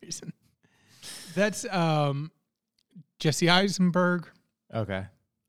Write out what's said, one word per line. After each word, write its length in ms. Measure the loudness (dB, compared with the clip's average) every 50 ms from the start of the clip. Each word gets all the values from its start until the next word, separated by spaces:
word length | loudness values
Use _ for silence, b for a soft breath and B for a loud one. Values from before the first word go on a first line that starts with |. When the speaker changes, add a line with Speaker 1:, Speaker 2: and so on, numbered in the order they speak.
| -14
Speaker 1:
reason. 280 | -14 -14 -14 -12 -14 -16 _ _ _ _ _ B B B B B B B B B B B -18 -14 -8 -2
That's, 300 | 0 0 0 -2 -4 -8
um, 640 | -4 -2 0 2 2 2 2 2 0 -2 -4 -8 -10 _ _ _ _ _ _ _ _ _ _ _ _ -20 -20 -20 _ _
Jesse 320 | -2 0 0 2 4 4 6
Eisenberg. 800 | 6 6 4 2 2 2 2 2 4 2 2 2 0 -2 -4 -10 _ _ _ _ _ _ _ -8 -6
Speaker 2:
Okay. 300 | -6 -4 -4 -4 -6 -6 -8 _ _ _ _ _ _ _